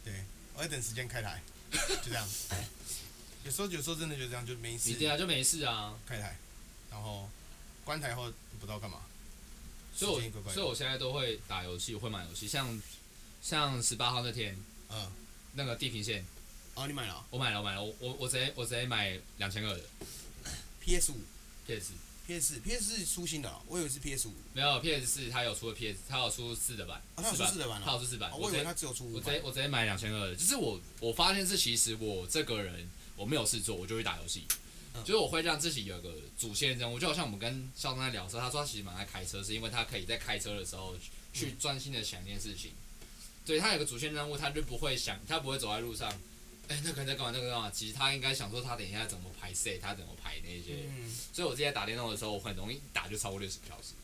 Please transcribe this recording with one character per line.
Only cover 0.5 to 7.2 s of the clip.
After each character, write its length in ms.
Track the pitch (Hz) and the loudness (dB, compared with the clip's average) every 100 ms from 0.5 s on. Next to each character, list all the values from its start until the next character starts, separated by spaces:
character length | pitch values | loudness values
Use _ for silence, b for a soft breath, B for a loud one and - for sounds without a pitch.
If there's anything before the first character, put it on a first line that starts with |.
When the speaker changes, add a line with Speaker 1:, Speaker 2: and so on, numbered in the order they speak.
Speaker 1:
我 80 | - | -6
在 60 | 160 | -4
等 120 | 143 | -2
时 100 | 117 | -2
间 140 | 113 127 | -2 -2
开 120 | 120 | -2
台， 220 | 107 80 - - - | -2 -4 -8 -14 -4
就 240 | - - 381 - | 0 2 2 2
这 80 | |
样。 140 | - 104 | 0 0
Speaker 2:
<laughs> 1120 | 101 - 95 - - - - - - - - | -2 0 -2 -2 -8 -6 -6 -6 -14 -14 -10
Speaker 1:
有 60 | 143 | -4
时 100 | 135 | 0
候， 80 | 202 | 0
有 140 | 170 | 0
时 80 | 143 | 0
候 60 | 165 | 0
真 120 | 160 | -2
的 80 | 143 | -2
就 120 | 127 | -2
这 80 | 120 | -4
样， 100 | 117 | -4
就 100 | 123 | -4
没 200 | 113 117 | -4 2
事。 140 | - | 2
Speaker 2:
一 20 | |
定 160 | - 151 | 4 4
啊， 80 | 147 | 4
就 80 | 180 | 4
没 180 | 143 | 4
事 200 | 131 165 | 4 4
啊。 320 | 139 113 104 107 - | 2 2 -2 -6 -6
Speaker 1:
开 140 | 117 | -4
台， 180 | 104 90 - - - - - | -4 -6 -12 -14 -14 -14 -12
然 100 | 107 | -8
后 260 | 107 101 | -4 -4